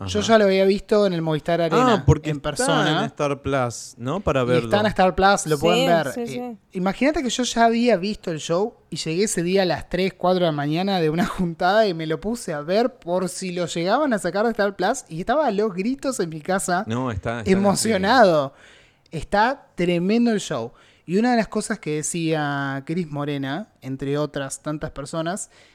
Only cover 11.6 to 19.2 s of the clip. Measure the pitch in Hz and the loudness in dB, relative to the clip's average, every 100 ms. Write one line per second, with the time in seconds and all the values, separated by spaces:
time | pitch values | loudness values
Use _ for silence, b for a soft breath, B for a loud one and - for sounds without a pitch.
11.6 | 180 208 214 165 160 160 202 233 - 151 | 2 4 2 0 -4 -4 -4 -6 -6 -6
12.6 | 147 196 240 - 165 180 185 - 185 175 | -2 0 0 -2 -4 -2 -2 -4 -6 -4
13.6 | 170 175 170 240 302 214 180 180 233 220 | -4 -2 0 0 0 0 -2 0 0 0
14.6 | 202 196 185 262 - 160 185 269 294 196 | -2 0 -2 -2 -6 -8 -2 0 2 0
15.6 | 220 175 202 269 285 247 175 156 160 185 | -2 -2 -4 -4 -4 -2 -4 -6 -4 -2
16.6 | - - 147 113 131 107 123 117 110 190 | 0 -2 -2 -2 -2 -4 -4 -4 0 2
17.6 | 202 190 214 214 190 254 202 160 135 b | 2 2 0 0 2 6 6 6 0 b
18.6 | b b b b b 165 | b b b b b -12